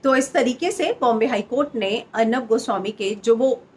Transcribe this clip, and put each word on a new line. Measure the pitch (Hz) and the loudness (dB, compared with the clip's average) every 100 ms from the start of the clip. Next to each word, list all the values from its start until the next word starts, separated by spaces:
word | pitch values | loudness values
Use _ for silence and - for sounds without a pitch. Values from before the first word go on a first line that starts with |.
तो | 269 262 | 2 2
इस | 262 | 2
तरीके | 349 247 247 349 | 0 0 0 -4
से | 370 339 480 | -2 -2 0
बॉम्बे | 240 226 240 | 0 2 0
हाई | 220 | -2
कोर्ट | 202 247 285 240 | -4 -2 -2 -2
ने | 196 220 - | -2 -4 -6
अर्नब | 214 226 247 226 | -2 0 0 0
गोस्वामी | 220 - 196 185 | -2 0 -4 -4
के | 214 202 208 | -6 -6 -4
जो | 233 226 | 0 2
वो | 262 240 - | 2 0 -8